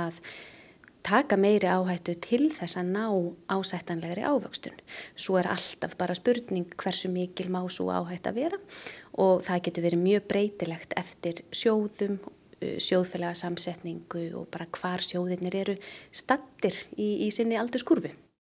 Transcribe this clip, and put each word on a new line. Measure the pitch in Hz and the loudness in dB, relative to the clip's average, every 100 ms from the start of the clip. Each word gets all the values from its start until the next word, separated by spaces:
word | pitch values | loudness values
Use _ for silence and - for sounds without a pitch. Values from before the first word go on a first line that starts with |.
| 170 | -4
að | 170 - - - - - - - _ - | -6 -14 -16 -16 -20 -20 -20 -20 _ 2
taka | 208 294 196 | 2 4 4
meiri | 196 208 185 | 6 6 4
áhættu | 185 185 180 - 175 | 4 2 -2 -4 -6
til | - 240 302 | 0 2 2
þess | - 196 190 | 0 -2 -2
að | 180 196 | 0 0
ná | 226 196 175 - - | 0 0 0 -4 -2
ásættanlegri | 190 185 180 - 165 165 175 - | 0 0 -2 -4 -4 -4 -4 0
ávöxtun. | 277 - - - - - - - | 0 0 -6 -8 -14 -16 -16 -12
Svo | - - 185 | -4 2 2
er | 180 | 2
alltaf | 185 - - 170 - | 0 -4 -4 -6 -2
bara | 180 180 | -2 0
spurning | - 240 240 185 175 - | 2 2 0 -4 -4 -6
hversu | 196 180 185 | -2 -2 -2
mikil | 180 180 180 185 | -2 -4 -4 -4
má | 185 180 | -4 -2
sú | 175 185 | -2 0
áhætta | 180 175 180 - | 0 -2 -4 -4
vera | 214 320 381 - - - - - - | -2 -2 -4 -10 -16 -14 -16 -6 2
og | 190 180 - | 4 4 2
það | 180 175 | -2 -2
getur | 175 170 | 0 2
verið | 170 | 4
mjög | 180 208 202 | 4 4 2
breytilegt | 202 208 - 170 165 - - | 0 0 -2 -6 -6 -8 -6
eftir | 175 - 170 170 - | -6 -6 -6 -6 2
sjóðum, | - 233 214 208 - 202 196 | 4 6 4 2 -2 -2 -4
uh, | - - _ - - - | -8 -18 _ -8 -6 0
sjóðfélagasamsetningu | - 185 180 180 175 175 175 175 - 165 170 170 - 175 165 | 4 4 2 -2 -4 -2 -2 2 2 2 -8 -8 -8 -8 -6
og | - 170 | -8 -8
bara | - 170 | -10 -8
hvar | - 180 180 - | -6 -4 0 0
sjóðirnir | 180 180 180 180 190 | 0 -2 -2 -2 -2
eru | 196 196 - - - | -2 -4 -8 -16 -6
staddir | - - 277 - - 196 - - - | -2 2 0 -2 -2 -2 -2 -8 -4
í, | 208 208 214 | 0 0 2
í | |
sinni | 208 233 226 | 2 2 0
aldurskúrfu. | 240 247 - 294 151 - _ _ | 0 0 2 2 2 -10 _ _